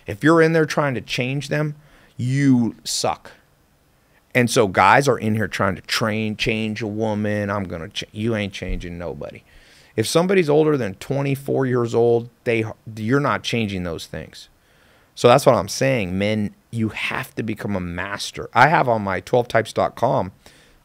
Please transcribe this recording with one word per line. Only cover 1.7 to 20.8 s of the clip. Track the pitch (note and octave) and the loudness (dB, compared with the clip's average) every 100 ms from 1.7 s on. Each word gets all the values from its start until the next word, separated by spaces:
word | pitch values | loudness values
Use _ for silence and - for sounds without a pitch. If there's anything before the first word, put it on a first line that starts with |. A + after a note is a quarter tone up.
| D3 _ _ _ - | -6 _ _ _ -8
you | A#2+ C3+ C#3+ B2+ A2+ - - | -2 2 4 4 2 -4 -8
suck. | - A2+ D#2+ - - _ _ _ _ _ _ _ _ _ | -4 -4 -4 -10 -20 _ _ _ _ _ _ _ _ _
And | B2+ A#2+ | 0 2
so | - G#2 | 2 2
guys | F2+ F#2+ A#2+ C3+ | 6 8 8 6
are | A#2 | 2
in | G#2+ G#2+ | 0 -2
here | G2 | -2
trying | - G2 F#2 | 0 -2 -2
to | |
train, | - - A2+ G#2+ A2 G#2+ | -6 -4 -2 -2 -4 -4
change | - A2 A2 G#2 | -2 -2 -4 -6
a | A2 | -6
woman. | G#2 A2 G#2 G#2+ G#2 G2+ | -4 -2 -2 -2 -2 -2
"I'm | G2+ F#2 | -4 -6
gonna | F2 E2+ | -8 -10
ch-," | - - | -10 -10
you | G#2+ A2 A2 | -6 -4 -4
ain't | G2 | -4
changing | - F#2 F2 F2+ F2 | -8 -6 -6 -8 -10
nobody. | E2+ C#2+ - - - - - - _ - | -10 -10 -12 -14 -20 -20 -20 -20 _ -4
If | A2 | 0
somebody's | D#3+ F3+ G3 D3+ | 0 2 2 2
older | D3 D#3 D3 | 2 2 0
than | G#2+ - | -2 -8
twenty-four | - C3+ C#3 C3+ C#3 C3 C3+ | -6 -4 -2 -4 -2 -2 0
years | B2 A#2 | 0 0
old, | A#2 A#2+ A#2 A#2+ - - | 2 2 2 -2 -8 -2
they, | A#2 G#2+ - - A2 | -2 -2 -6 -14 -8
you're | A2 C#3 | 0 0
not | C#3+ G2+ | 2 -2
changing | - A#2+ G#2+ G2 | -2 -4 -2 -4
those | F2 D#2+ - | -6 -8 -10
things. | E2 - - - _ _ _ _ _ _ | -12 -14 -18 -20 _ _ _ _ _ _
So | - B2+ | 2 4
that's | B2+ C#3+ | 6 6
what | A2+ | 2
I'm | F2 | 0
saying, | - C3+ C3 F#2 F#2+ | -2 0 0 -2 -2
men. | G2+ G#2+ G#2 - _ | -2 -2 -4 -8 _
You | A#2 A2 | -4 -4
have | - - - C3+ - | -4 -6 -6 -6 -8
to | |
become | A2 G#2+ G#2 G2 | -8 -6 -4 -4
a | |
master. | F2 F2 F#2+ G2+ - - D#2 | -4 -6 -8 -8 -10 -10 -2
I | A2+ C3+ | 6 6
have | E3 C#3 | 6 2
on | A2+ | 0
my | G2 F#2 | 0 -4
twelve | - B2 A#2+ | 0 0 2
types | A#2 G#2+ | 0 0
dot | - F#2 - | 0 -2 0
com, | A#2+ C#3+ F#2+ - - - _ _ | 0 0 -2 -8 -20 -20 _ _